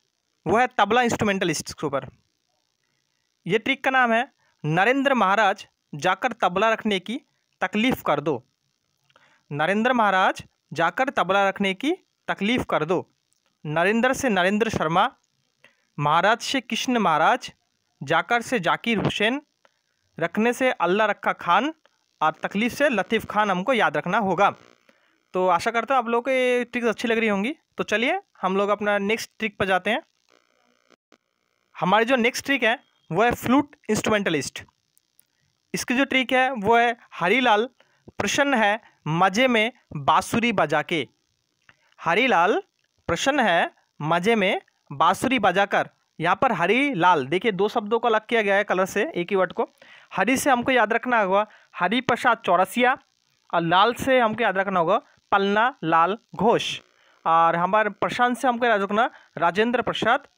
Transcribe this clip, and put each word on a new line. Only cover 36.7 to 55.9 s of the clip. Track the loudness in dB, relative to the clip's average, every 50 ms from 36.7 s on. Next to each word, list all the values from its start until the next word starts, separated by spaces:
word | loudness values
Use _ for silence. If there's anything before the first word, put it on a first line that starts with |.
| 4
है, | 4 4 2 0 -4 _ _ -8
"हरीलाल | -4 0 0 2 2 4 2 2 2 0 -2 _ _ _ _ _ _ _ -14 -8 -6
प्रसन्न | -4 -2 0 0 0 2 2
है | 2 2 2 0 -2 -6 _ _ _ -6
मज़े | -4 0 2 2 2 2 2 2 2
में | 2 2 0 0 -4 _ _ -16 -14
बांसुरी | -6 0 2 2 2 0 0 -2 -2 0 0
बजा | 0 0 0 0 0 -2
के।" | -2 -2 -4 -4 -6 -6 _ _ _ _ _ _ _ _ _ _ _ _ -20 _ _ _ _ -8
हरीलाल | -2 -2 0 2 2 2 2 2 2 2 0 -2 -4 _ _ _ _ _ _ _ _
प्रसन्न | -6 -4 -2 -2 -2 0 2
है | 2 2 2 2 0 -2 -4 _ _ _ _ -8
मज़े | -4 -2 -2 0 0 0 0
में | 2 0 0 -2 -4 -6 _ _ _ _ -8
बांसुरी | -2 0 2 2 2 0 0 -2 0 0
बजाकर। | 0 2 2 2 0 0 0 -2 -2 -4 _ _ _ _ _ -4
यहाँ | -2 -2 0
पर | 2 0 0
हरीलाल, | 0 0 0 2 2 2 0 0 0 2 4 4 4 4 2
देखिए | -2 -2 -2 -2 -2
दो | 0 0 0 -2
शब्दों | -2 -4 -4 -2 -2 -2
को | 0 0
अलग | 0 0 -2
किया | -2 -2 0
गया | 0 2 0
है | 0 0
कलर | 0 0 -2 -2
से, | -2 -2 -4 -4 -4 -4
एक | -6 -6 -2
ही | 0
वर्ड | 0 0 0
को। | -2 -6 -8 -8 _ _ -20 -20 -20 -20 -20 -8
हरी | -4 -2 0 0 0
से | 0 2 2
हमको | 2 2 2 0
याद | 2 2 2 2
रखना | 0 -2 -2 0 0 0
होगा | 2 2 2 0 0 -2 -8 -20 _ _ -8
हरी | -4 -2 -2 -2 -2
प्रसाद | -2 -2 -2 0 2 0 0 0
चौरसिया | 0 0 2 2 2 0 0 0 0 0 0 -2 _ _ _ _ _ _ _ _ _ _ -2
और | -2
लाल | 0 2 4 4 4 4 2
से | 0 0 2 4 4
हमको | 4 2 0 0
याद | -2 0 0 -2
रखना | -2 0 0 0
होगा | 2 2 0 -2 -2 _ _ _ _ 0
पलना | 0 2 2 2 2 2 0 0 -2 -4 -2
लाल | 0